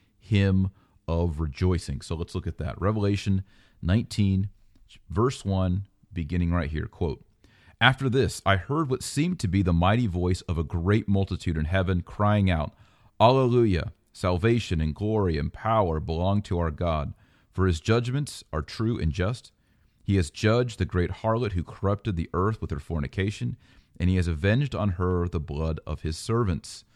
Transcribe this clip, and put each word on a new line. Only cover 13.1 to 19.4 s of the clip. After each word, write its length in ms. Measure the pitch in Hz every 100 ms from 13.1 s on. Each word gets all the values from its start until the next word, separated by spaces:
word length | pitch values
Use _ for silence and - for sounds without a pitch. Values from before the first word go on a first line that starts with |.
| -
'Alleluia! 760 | 110 131 127 120 113 85 - - _
Salvation 680 | - 95 90 110 117 - 82
and 120 | 78
glory 440 | 73 104 110 95 76
and 160 | 80
power 440 | - 110 113 92 78
belong 440 | 76 80 92 101
to 160 | 104 87
our 120 | 82
God, 440 | 73 87 78 71 - _ _ _
for 160 | - 92
his 140 | 82
judgments 640 | - 113 120 135 - - -
are 80 | 80
true 380 | 73 - 110 117
and 120 | 80
just. 420 | 69 92 127